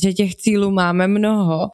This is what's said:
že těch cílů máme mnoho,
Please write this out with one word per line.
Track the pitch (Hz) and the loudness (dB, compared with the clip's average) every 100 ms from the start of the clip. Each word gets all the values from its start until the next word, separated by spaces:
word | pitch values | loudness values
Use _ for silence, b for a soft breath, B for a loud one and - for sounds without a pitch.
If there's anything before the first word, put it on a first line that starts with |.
že | 190 | 0
těch | 185 196 | 0 -2
cílů | - - 208 202 | -2 0 0 0
máme | 190 175 175 185 | 0 0 0 0
mnoho, | 208 214 214 180 160 196 | 0 0 0 0 0 -4